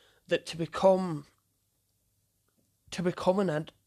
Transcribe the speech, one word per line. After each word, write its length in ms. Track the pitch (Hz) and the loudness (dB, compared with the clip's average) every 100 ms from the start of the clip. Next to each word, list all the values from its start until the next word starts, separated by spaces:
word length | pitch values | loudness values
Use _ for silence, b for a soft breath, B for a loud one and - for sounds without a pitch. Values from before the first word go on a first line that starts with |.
| b b - | b b -4
that 160 | 170 - | -4 -4
to 120 | 160 | -8
become, 680 | 165 - 190 185 185 151 - _ _ _ _ _ _ _ _ _ _ _ _ _ _ _ _ | -8 2 4 4 0 -6 -10 _ _ _ _ _ _ _ _ _ _ _ _ _ _ _ _
to 120 | - | -6
become 360 | 180 165 - 185 | -4 0 0 2
an 100 | 190 | 0
ad-, 220 | 151 156 - | -2 -6 -10